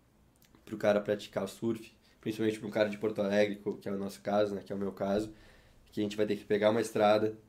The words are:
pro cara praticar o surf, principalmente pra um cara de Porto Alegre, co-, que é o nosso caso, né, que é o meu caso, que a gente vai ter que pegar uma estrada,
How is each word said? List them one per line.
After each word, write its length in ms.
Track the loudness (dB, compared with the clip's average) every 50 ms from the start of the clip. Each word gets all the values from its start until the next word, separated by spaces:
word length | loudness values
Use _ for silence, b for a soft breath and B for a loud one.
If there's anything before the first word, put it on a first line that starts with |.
| _ _ _ _ _ _ _ _ _ _ _ _ _
pro 120 | -10 -6
cara 240 | 0 2 2 2 2
praticar 440 | 2 0 -2 -2 -4 -6 -6 -6 -6
o 40 | -6
surf, 440 | -6 -4 -4 -4 -4 -4 -8 -16 -20 b b b b b
principalmente 380 | -6 -6 -4 0 0 0 0 -2
pra 80 | -6 -2
um 20 |
cara 180 | 0 2 2 0
de 80 | 0 -2
Porto 220 | -4 -2 -2 -2
Alegre, 360 | 0 2 4 4 4 2 0
co-, 180 | -4 -6 -6 -6
que 120 | -6 -6 -8
é 40 |
o 60 | -6 -6
nosso 220 | -6 -8 -10 -8
caso, 340 | -4 0 2 2 2 0 -2
né, 80 | -6 -8
que 80 | -8
é 40 | -8
o 20 | -6
meu 140 | -6 -6
caso, 400 | -4 -4 -2 0 0 -2 -2 -4 B B B B B B B B B B B -8
que 100 | -4 -4
a 20 | -4
gente 120 | -2 -2
vai 100 | -2 0
ter 100 | 0 -2
que 80 | -4 -2
pegar 260 | -2 2 4 4 4
uma 100 | 4 4
estrada, 560 | 2 0 2 4 4 6 6 4 2 0 -2 -6 -14